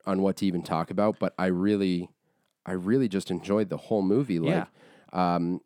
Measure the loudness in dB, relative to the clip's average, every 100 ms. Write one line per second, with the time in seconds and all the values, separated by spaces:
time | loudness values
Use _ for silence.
0 | -4 0 0 0 0 -2 -2 -4 -2 0
1 | 0 0 -2 0 0 2 2 2 2 0
2 | -4 _ _ _ _ _ -8 -4 0 2
3 | 2 0 -2 -4 0 0 0 -4 -2 0
4 | 2 2 2 0 0 0 -2 _ -20 -20
5 | -8 0 2 2 0 -4